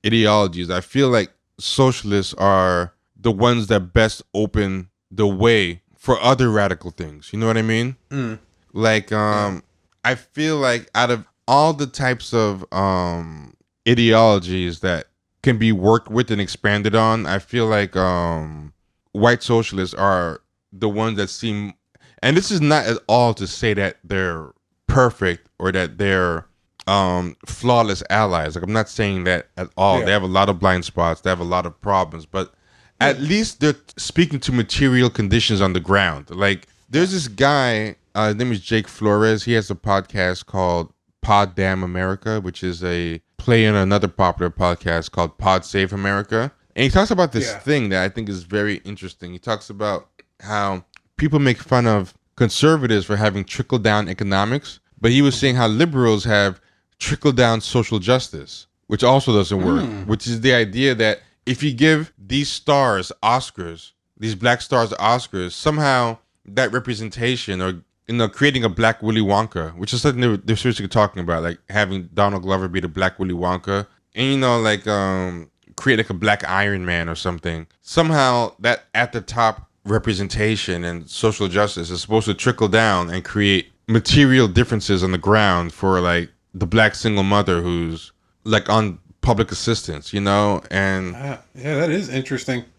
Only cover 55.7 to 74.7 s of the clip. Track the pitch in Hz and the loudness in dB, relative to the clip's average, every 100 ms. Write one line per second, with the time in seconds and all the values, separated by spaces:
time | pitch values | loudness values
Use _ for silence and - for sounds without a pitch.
55.7 | 110 170 139 117 104 117 104 101 90 _ | 2 0 2 2 2 2 2 2 -2 _
56.7 | _ _ _ - 151 151 123 120 113 - | _ _ _ -6 0 0 4 2 2 0
57.7 | 127 110 110 92 127 - 76 - - - | -2 0 -2 0 0 0 -14 -16 -20 -20
58.7 | _ _ 107 123 135 135 104 87 98 92 | _ _ 0 4 4 4 2 2 0 0
59.7 | 269 143 104 95 107 123 117 127 123 110 | 0 -2 -8 -4 -4 -4 -2 2 2 2
60.7 | 110 135 117 110 - _ _ - 123 147 | 0 0 2 0 0 _ _ -6 -2 -2
61.7 | 117 156 156 156 _ 98 131 143 - - | 2 2 2 -2 _ -6 -4 -4 -6 0
62.7 | 143 131 98 92 - 107 127 - - 85 | 2 4 0 -4 -2 0 0 -2 -12 -12
63.7 | 82 - _ _ _ 113 101 120 120 - | -12 -20 _ _ _ -8 0 0 0 0
64.7 | 127 113 - 104 123 - 95 90 - 156 | 0 0 0 0 0 -2 -8 -8 -4 -2
65.7 | 151 143 131 120 113 _ _ - 104 123 | 0 2 2 0 -4 _ _ -8 -2 -2
66.7 | 123 123 107 110 117 127 123 - 92 92 | -2 -6 -8 -8 -4 -4 -4 -6 -4 -4
67.7 | 90 _ _ - 120 113 - 143 131 113 | -6 _ _ -8 -2 -2 2 0 2 -2
68.7 | 90 113 113 110 110 101 101 110 92 80 | 2 0 2 -2 0 2 0 0 -6 -10
69.7 | 85 98 123 147 123 123 101 95 110 127 | -10 -6 -2 0 0 0 0 -2 -2 0
70.7 | 110 95 113 104 98 85 85 85 85 _ | -2 -2 0 0 0 -4 -2 -4 -8 _
71.7 | 101 101 95 87 85 101 98 90 95 92 | -2 -2 -4 -6 0 0 0 -2 -2 -2
72.7 | 90 85 80 92 - 92 87 90 90 98 | -4 -6 -2 -4 -2 -6 -2 -2 -4 -4
73.7 | 101 101 _ _ - 131 139 131 120 110 | -6 -6 _ _ -4 -2 0 2 2 0